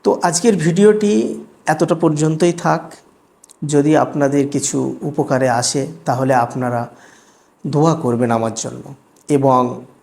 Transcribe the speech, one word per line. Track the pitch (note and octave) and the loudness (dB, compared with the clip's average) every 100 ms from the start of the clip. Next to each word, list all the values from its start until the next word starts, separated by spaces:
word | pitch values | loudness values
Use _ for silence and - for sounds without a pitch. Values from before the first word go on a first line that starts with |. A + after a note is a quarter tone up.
তো | G#3 - | 0 0
আজকের | F3+ E3 A#3+ F#3+ | 0 2 2 2
ভিডিওটি | D#3+ E3+ G#3 G#3 G#3 G#3+ A3 - - _ - | 0 4 4 4 2 0 -2 -6 -14 _ -4
এতটা | D#3+ E3 E3 | 0 0 2
পর্যন্তই | E3 D3+ D#3 D#3+ F3 E3+ | 0 2 0 2 0 0
থাক। | E3 D#3+ - - _ _ _ _ _ _ D3 | -2 -2 -6 -20 _ _ _ _ _ _ 0
যদি | C#3+ C#3+ D3+ | 2 4 2
আপনাদের | B2+ - C#3 C#3+ C#3 | 2 0 0 0 0
কিছু | C#3+ - C3+ C3 C3 D#3 | -2 -4 -4 -4 -6 -6
উপকারে | C#3+ C#3 C3 C3 A#2 | -4 -2 0 0 0
আসে, | B2 C#3+ C#3 - | -2 -4 -6 -8
তাহলে | - B2 C3+ B2+ | -6 -2 2 2
আপনারা | A#2+ C3 B2 A#2+ A#2+ - - - _ _ _ _ | 0 -4 -4 -4 -6 -12 -20 -20 _ _ _ _
দোয়া | - C#3+ D#3+ D#3+ | -4 2 2 2
করবেন | B2+ A#2+ A#2+ A2+ | -2 0 0 0
আমার | A2+ | -2
জন্য | G#2+ B2 B2 - - _ _ - | -6 -10 -12 -18 -20 _ _ -2
এবং | C#3+ C3+ B2+ B2 G2+ - _ | 2 4 2 0 -6 -16 _